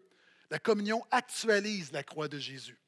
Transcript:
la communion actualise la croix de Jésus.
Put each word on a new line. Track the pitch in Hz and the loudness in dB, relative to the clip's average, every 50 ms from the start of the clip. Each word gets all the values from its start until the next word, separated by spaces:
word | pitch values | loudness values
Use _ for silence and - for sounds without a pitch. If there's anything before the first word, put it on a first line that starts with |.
| _ _ _ _ _ _ _ _ _ - | _ _ _ _ _ _ _ _ _ -6
la | 156 - | -6 0
communion | - 226 220 208 202 208 220 233 233 - | 2 2 2 2 2 0 0 -2 0 2
actualise | 254 247 240 - - - - 226 208 202 202 214 214 196 170 135 | 2 2 2 0 -6 -2 2 4 4 4 4 2 -2 -4 -6 -6
la | 156 147 | -6 -8
croix | 139 - - 151 151 147 | -8 -6 -6 -6 -6 -6
de | 147 143 | -6 -8
Jésus. | 127 139 135 131 117 - 120 _ _ | -8 -8 -10 -12 -14 -16 -20 _ _